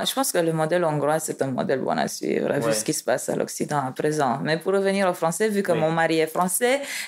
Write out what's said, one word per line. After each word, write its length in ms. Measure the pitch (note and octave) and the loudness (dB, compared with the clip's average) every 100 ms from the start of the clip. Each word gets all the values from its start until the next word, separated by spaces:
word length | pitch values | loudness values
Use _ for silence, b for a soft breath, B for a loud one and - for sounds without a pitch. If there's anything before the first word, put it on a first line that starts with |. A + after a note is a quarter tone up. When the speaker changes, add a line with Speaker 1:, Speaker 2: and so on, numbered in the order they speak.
| - | 0
Speaker 1:
je 80 | |
pense 180 | - C4+ | -2 0
que 60 | F3+ | 0
le 160 | E3 | 2
modèle 320 | D#3+ D#3 F3+ E3 | 2 2 2 2
hongrois, 340 | D3+ C#3+ D#3+ | 2 2 0
c'est 220 | - - | -2 -4
un 60 | C3+ | -2
modèle 340 | B2+ - C3+ | -2 0 0
bon 160 | - D#2+ | 0 0
à 100 | - | -2
suivre, 460 | - - - - | -2 -2 0 0
vu 140 | C#3+ A2+ | 0 0
Speaker 2:
Ouais. 40 | |
Speaker 1:
ce 140 | A2 - | 0 -2
qui 80 | |
se 100 | D3+ | -2
passe 240 | - B2+ - | 0 -2 0
à 80 | - | -2
l'Occident 460 | - - - D3 C3 | -4 -4 -4 -2 -4
à 60 | |
présent. 480 | B2+ D3+ D3+ C3+ C#3 | -2 -2 0 0 0
Mais 140 | D3+ E3 | 0 -2
pour 140 | F#3+ | 2
revenir 380 | G3 G3 G3 F#3 | 2 2 2 2
au 40 | |
français, 360 | F3 E3 E3+ A3 | 2 0 0 0
vu 120 | G3+ | 0
que 120 | F#3+ | 0
Speaker 2:
Oui. 40 | D#3+ | 2
Speaker 1:
mon 140 | D#3 | 2
mari 280 | E3 E3 D#3+ | 2 2 2
est 80 | D#3 | 2
français, 520 | E3+ F#3 - A#3+ C#4 C#4 B | 2 0 2 2 0 -2 B